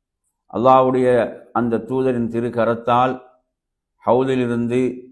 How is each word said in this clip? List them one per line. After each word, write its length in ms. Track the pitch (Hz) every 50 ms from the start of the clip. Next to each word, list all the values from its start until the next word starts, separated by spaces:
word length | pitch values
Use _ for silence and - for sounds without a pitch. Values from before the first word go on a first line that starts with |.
| _ _ _ _ _ _ _ _ _ - -
அல்லாஹ்வுடைய 880 | 104 120 131 131 131 131 131 131 131 127 127 123 120 104 95 - - - _ -
அந்த 240 | 110 120 117 113
தூதரின் 500 | 107 - - 131 131 131 131 123 120 117
திருக்கரத்தால் 960 | 113 117 117 117 120 117 120 110 113 117 117 117 123 120 123 127 131 123 - - - _ _ _ _ _ _ _ _ _ _ _ _ _ _ -
ஹவுலிலிருந்து, 1000 | 110 117 127 135 135 131 127 123 117 120 117 120 117 123 127 127 120 123 - - -